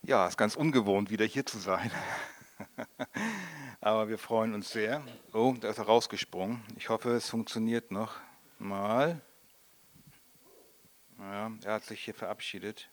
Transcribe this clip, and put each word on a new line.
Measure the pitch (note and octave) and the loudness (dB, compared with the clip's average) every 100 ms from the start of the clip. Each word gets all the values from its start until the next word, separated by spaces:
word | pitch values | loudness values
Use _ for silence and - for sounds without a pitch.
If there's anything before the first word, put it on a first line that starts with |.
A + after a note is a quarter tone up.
Ja, | - C3 F2+ | 4 4 4
ist | - | 4
ganz | A2 C3+ | 2 4
ungewohnt, | D#3 C3 G2+ G2 G2+ | 4 4 6 4 2
wieder | G#2 | 2
hier | A2+ C3+ C3 | 2 0 -4
zu | A2 | -6
sein. | F#2+ F#2 A2+ - - - - - - - G#2 - | 0 0 0 -4 -6 -6 -8 -12 -20 -18 -16 -12
<laughs> | - - B2 - A3 G#3+ F3+ D#3 C#3 A2+ | -12 -10 -10 -6 -6 -6 -10 -12 -14 -2
Aber | G#2+ A2 G#2+ | 2 2 2
wir | A2 | -4
freuen | - A2+ A2 | 0 2 2
uns | G#2 F#2+ | -2 -4
sehr. | A2+ G#2+ C#3+ C3 A#2+ - | -2 0 -2 -6 -16 -6
Oh, | A2 B2 B2 | 2 4 4
da | A2 | -4
ist | G#2+ | -4
er | |
rausgesprungen. | G2+ A2+ - G2 - - F#2+ A#2+ G#2+ A2 | 6 6 6 -6 -6 -4 -2 -4 -8 -12
Ich | - | -2
hoffe, | A2 B2 | 0 2
es | A#2+ - | 0 0
funktioniert | A#2 A2 A#2 A2 A#2 - | -4 -4 -2 0 0 -2
noch | F#2+ A2 - - - - _ | -6 -4 -8 -16 -20 -20 _
mal. | G2+ G2 G2+ A#2 D3+ E3 - _ _ _ _ _ _ - - - _ _ - - - _ - _ _ - | -6 -4 2 4 2 0 -10 _ _ _ _ _ _ -20 -20 -20 _ _ -20 -20 -20 _ -20 _ _ -18
Ja, | G2 G2+ A2 A2 | -8 -6 -6 -6
er | G2 | -2
hat | G#2+ | -2
sich | - G#2+ | -4 -10
hier | - | -10
verabschiedet | G#2 F#2 G#2 - F#2+ G2+ A2 - | -8 -6 -6 -8 -8 -8 -10 -16